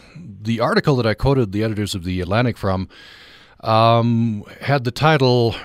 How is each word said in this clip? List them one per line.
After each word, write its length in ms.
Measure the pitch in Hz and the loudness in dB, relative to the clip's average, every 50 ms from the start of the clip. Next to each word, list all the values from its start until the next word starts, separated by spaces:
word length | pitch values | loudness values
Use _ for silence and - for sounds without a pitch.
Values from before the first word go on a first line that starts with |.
| - - - | -20 -20 -20
the 440 | - - - 101 98 104 113 117 107 | -20 -20 -20 -18 -10 -4 -4 -2 0
article 360 | 117 135 320 311 - 160 139 | 0 0 0 2 2 2 0
that 100 | 123 113 | 2 2
I 80 | 110 104 | 0 0
quoted 360 | - - 135 139 131 120 98 | 0 0 2 2 2 0 0
the 120 | 95 104 110 | -2 -2 -2
editors 320 | 113 107 104 104 95 - | -2 -2 -4 -4 -4 -4
of 80 | 95 85 | -6 -4
The 180 | 92 90 92 | -4 -4 -4
Atlantic 340 | 85 85 98 117 123 120 104 | -2 0 0 0 0 0 -2
from, 320 | - - 98 92 92 95 - - - - - - - - - - - - _ - _ | -2 -2 -2 -2 -2 -4 -8 -12 -20 -20 -20 -20 -20 -20 -20 -20 -20 -20 _ -20 _
um, 840 | - 113 113 110 113 117 117 117 113 117 117 113 117 117 107 104 104 - - - | -2 0 2 4 4 4 4 4 2 2 2 2 0 0 -2 -6 -10 -14 -18 -10
had 220 | - 131 139 139 117 | -4 -2 -2 0 -2
the 80 | 123 | -4
title, 640 | - - 139 156 160 135 131 127 123 123 117 113 - - | -4 0 2 2 2 4 2 2 4 2 2 0 -2 -4